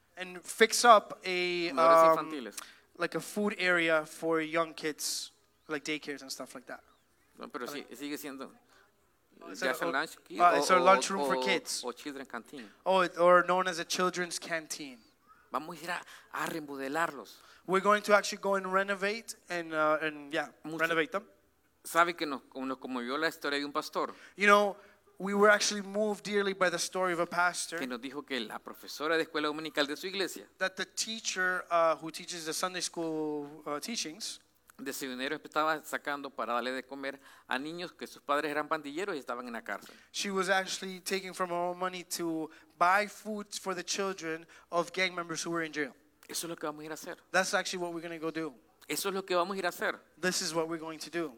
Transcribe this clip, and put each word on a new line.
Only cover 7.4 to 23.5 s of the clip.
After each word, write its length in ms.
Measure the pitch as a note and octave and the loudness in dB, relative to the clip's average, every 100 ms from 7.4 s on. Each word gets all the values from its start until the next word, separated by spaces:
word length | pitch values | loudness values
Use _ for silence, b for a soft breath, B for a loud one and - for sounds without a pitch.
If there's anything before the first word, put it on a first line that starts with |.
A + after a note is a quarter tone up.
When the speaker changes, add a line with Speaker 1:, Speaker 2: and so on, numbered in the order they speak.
| A#2+ | -12
Speaker 2:
pero 180 | C#3+ A#2+ | -8 -8
sí, 180 | C#3+ - | -8 -12
sigue 220 | A#2 C#3+ D3 | -12 -10 -8
siendo 320 | D3 C3+ B2+ - _ b b _ _ _ _ - - | -10 -12 -14 -18 _ b b _ _ _ _ -20 -16
Speaker 1:
Is 100 | - | -4
Speaker 2:
Just 220 | C3 B2+ | -2 0
Speaker 1:
it 20 | |
a, 40 | E3 | -2
Speaker 2:
a 20 | |
Lunch 260 | C#3 D#3+ - - | -2 -2 -8 -10
Kid 140 | F3 | 4
Speaker 1:
uh, 120 | F3 | 6
Speaker 2:
o, 40 | D#3 | 6
Speaker 1:
it's 120 | D3 | 6
a 60 | F#3 | 6
Speaker 2:
o, 60 | |
Speaker 1:
lunchroom 440 | F3+ G3 - G3 C#3 | 8 6 4 -2 0
for 100 | C3 | 0
Speaker 2:
o, 60 | |
Speaker 1:
kids. 400 | B2+ E3+ - - | 2 0 -2 -6
Speaker 2:
o 80 | B2 | -6
Children 340 | - D3+ C#3 C3 | -10 -10 -10 -10
Canteen. 380 | - - C#3+ G#2+ - F3 | -12 -12 -16 -16 -8 2
Speaker 1:
Oh, 140 | F#3+ | 4
it, 180 | F3 D#3+ | 4 6
or 260 | F3 F3+ F3 | 8 8 8
known 220 | F#3 F#3 | 2 2
as 100 | E3 | -2
a 60 | |
children's 540 | E3 - F3+ F3 F3 D3+ | -4 0 0 0 -4 -6
canteen. 600 | - E3 D3+ - C#3+ A#2+ _ _ _ - - | -4 -6 -6 -10 -10 -14 _ _ _ -20 -6
Speaker 2:
Vamos 240 | B2+ D#3+ E3 | -6 -6 -10
a 80 | |
ir 60 | E3+ | -6
a, 540 | F3 - - - - | -6 -8 -20 -10 -4
a 20 | E3+ | -4
remodelarlos. 840 | D#3+ D3 C#3 C3+ D#3 E3 C#3 G2+ - B B - | -4 -8 -6 -4 0 0 -2 -14 -18 B B 0
Speaker 1:
We're 140 | F#3 | 2
going 220 | F#3+ G#3 | 4 4
to 140 | G#3 G3+ | 6 4
actually 220 | G3 G#3 | 4 -4
go 160 | G3 | 0
and 180 | G3 F#3+ | 0 2
renovate 600 | F#3+ G3 G3 G3 A3+ A3+ - - | 0 2 0 -2 -4 -10 -18 -8
and, 240 | F3 E3 | -6 -4
uh, 240 | D#3 D3+ D#3 | 2 4 4
and 320 | D#3 D3 C#3+ | 0 -6 -6
yeah, 160 | D#3 C#3+ - | -4 -4 -8
Speaker 2:
Mucho. 140 | D#3 D#3+ | -10 -2
Speaker 1:
renovate 340 | E3 E3 D3+ | 2 2 0
them. 120 | G3 - _ _ _ _ _ | -2 -8 _ _ _ _ _
Speaker 2:
¿Sabe 320 | - E3 E3+ E3+ | -2 2 4 2
que 100 | D#3 | -4
nos, 140 | C3 - | -6 -10
nos 240 | C3+ C3 C3 | -10 -6 -6
conmovió 380 | C3 B2+ A#2+ C#3+ | -6 -6 -4 -2
la 100 | D#3+ | -2
historia 300 | - D3 | -2 -4